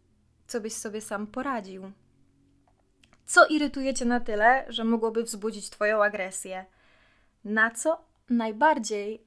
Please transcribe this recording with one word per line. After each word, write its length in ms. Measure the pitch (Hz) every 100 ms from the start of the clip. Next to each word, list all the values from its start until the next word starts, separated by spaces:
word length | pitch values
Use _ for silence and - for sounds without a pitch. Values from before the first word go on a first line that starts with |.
| _ _ _ _ -
Co 140 | 240
byś 120 | 214
sobie 280 | - 220 208
sam 260 | 214 202 208
poradził? 680 | 254 269 247 190 190 190 202 _ _ _ _ _ _ _ _ _ _ _ _
Co 220 | - - 330
irytuje 480 | 302 294 - 269
cię 100 | 269
na 160 | 240 240
tyle, 440 | 233 208 220 262 -
że 160 | 226
mogłoby 380 | 226 226 226 214
wzbudzić 480 | 226 214 208 208 -
twoją 340 | - 208 214
agresję? 640 | 208 208 185 190 190 185 190 _ _ _ _ _ _ _
Na 260 | 208 220 220
co 340 | 226 311 330 - _ -
najbardziej 920 | 240 226 214 302 302 214 214 202 220